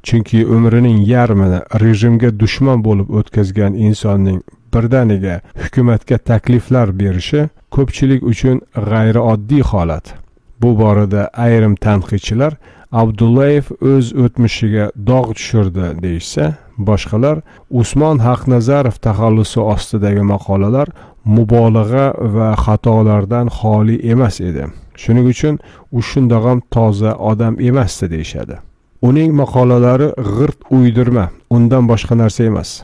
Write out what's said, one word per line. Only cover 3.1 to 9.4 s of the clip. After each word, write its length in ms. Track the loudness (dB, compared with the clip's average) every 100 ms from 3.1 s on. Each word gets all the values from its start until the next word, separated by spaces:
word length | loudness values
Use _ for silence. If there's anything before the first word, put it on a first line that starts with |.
o'tkazgan 600 | -2 -2 -2 -2 0 -2
insonning 680 | 0 0 0 0 0 0 -2 -6 _ _
birdaniga 720 | -2 0 0 2 0 -2 -8 -12
hukumatga 680 | -10 -6 0 2 0 0 -4
takliflar 680 | 0 -2 2 -2 0 0 0
berishi 580 | -2 -2 -2 -2 -2 -2 _ _
ko'pchilik 540 | -2 -2 0 0 0
uchun 340 | 0 -2 0 -2 -4 -8
g'ayrioddiy 880 | -2 0 2 2 0 -2